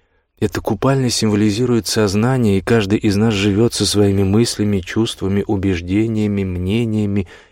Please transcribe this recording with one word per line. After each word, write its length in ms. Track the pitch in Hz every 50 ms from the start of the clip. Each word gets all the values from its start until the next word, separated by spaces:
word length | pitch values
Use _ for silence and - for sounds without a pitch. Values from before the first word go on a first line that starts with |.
| _ _ _ _ _ _ _ -
Эта 220 | - 104 - -
купальня 480 | - - 113 101 - 135 139 135 131 120
символизирует 800 | - - 113 110 104 104 107 107 98 110 127 123 123 113 101
сознание, 720 | - - 113 107 98 92 107 110 127 135 127 120 104 98 95
и 20 |
каждый 380 | 90 - 117 113 101 95 107 113
из 180 | - 110 95
нас 160 | 98 110 117 107
живет 400 | 98 98 107 95 104 117 113 -
со 120 | - 107
своими 380 | - - 101 104 101 98 98 98
мыслями, 560 | 95 98 110 117 - - - 107 104 104 95
чувствами, 640 | 87 - - 113 113 113 - - 101 95 98 101 95
убеждениями, 1000 | - 110 98 92 98 95 82 87 90 95 104 110 113 113 107 107 104 101 98 98
мнениями 840 | 92 90 90 90 92 104 117 120 113 107 107 104 101 98 101 92 - - - - -